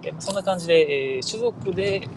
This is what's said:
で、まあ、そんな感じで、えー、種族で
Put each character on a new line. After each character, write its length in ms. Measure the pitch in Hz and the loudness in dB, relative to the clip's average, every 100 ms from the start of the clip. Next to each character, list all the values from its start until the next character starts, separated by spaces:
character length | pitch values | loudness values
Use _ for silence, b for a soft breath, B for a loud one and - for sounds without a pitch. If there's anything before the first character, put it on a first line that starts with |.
で、 100 | 165 | -8
ま 60 | 156 | -8
あ、 20 | |
そ 120 | - | -6
ん 20 | |
な 80 | 196 | -4
感 160 | 190 185 | -2 -2
じ 80 | 170 | 4
で、 480 | 165 151 143 135 131 | 6 6 2 0 -4
え 20 | |
ー、 60 | 123 | -4
種 140 | 220 | -2
族 320 | 240 226 190 | -2 -2 -4
で 340 | 180 202 196 - | -2 0 -2 -4